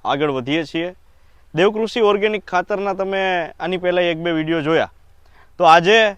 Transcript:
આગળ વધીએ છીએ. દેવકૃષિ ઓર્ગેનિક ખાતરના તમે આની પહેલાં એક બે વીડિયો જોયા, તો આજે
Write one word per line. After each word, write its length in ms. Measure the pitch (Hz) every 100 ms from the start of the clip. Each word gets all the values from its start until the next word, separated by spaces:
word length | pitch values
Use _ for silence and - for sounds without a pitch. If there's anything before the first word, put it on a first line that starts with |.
આગળ 260 | 107 139 151
વધીએ 340 | 131 123 156
છીએ. 300 | 147 165 175 185 _ _ _ _ _
દેવકૃષિ 460 | 151 196 214 220 247
ઓર્ગેનિક 460 | 208 202 214 214 -
ખાતરના 460 | 180 180 202 202
તમે 600 | 196 196 196 190 180 156 -
આની 160 | 160 185
પહેલાં 280 | 180 180
એક 140 | 175 160
બે 140 | 170
વીડિયો 280 | 160 156 170
જોયા, 300 | 147 160 101 - - _ _ - - -
તો 60 |
આજે 520 | 170 170 175 226 220